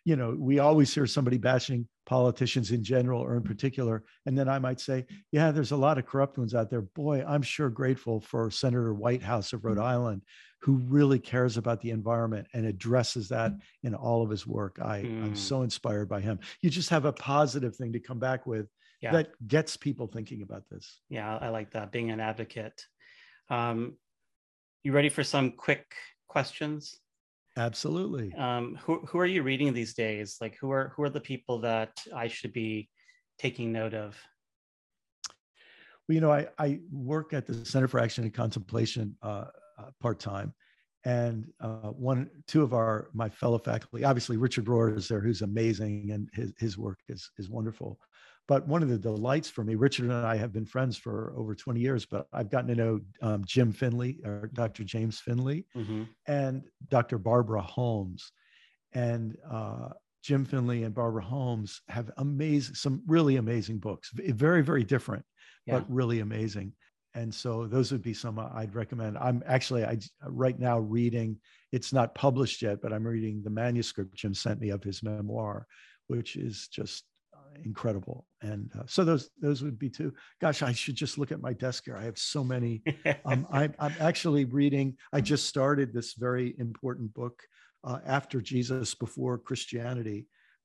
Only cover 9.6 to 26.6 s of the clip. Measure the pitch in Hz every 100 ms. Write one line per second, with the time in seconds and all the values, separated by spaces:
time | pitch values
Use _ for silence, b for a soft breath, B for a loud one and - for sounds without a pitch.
9.6 | 110 104 117 123 120 101 - B B B
10.6 | - 135 123 143 143 131 - 123 123 113
11.6 | 113 113 117 113 107 117 113 107 - 117
12.6 | 113 95 113 123 120 123 98 120 113 101
13.6 | B B 123 104 120 117 110 104 - 110
14.6 | 98 - 110 104 120 110 110 104 98 135
15.6 | 127 - 120 104 101 101 104 101 B B
16.6 | 175 151 160 165 143 - - 143 147 135
17.6 | 123 - 120 117 - 120 127 131 131 110
18.6 | 104 _ b b 117 160 156 - 110 143
19.6 | 156 - 143 135 117 117 107 113 101 107
20.6 | - 110 - - _ 113 107 110 123 113
21.6 | 104 113 101 120 113 110 110 113 110 -
22.6 | 107 - - _ B B B B - 120
23.6 | 120 113 123 - _ _ _ _ _ _
24.6 | _ _ 143 139 143 147 139 147 131 -
25.6 | - 143 - - - _ _ 151 139 -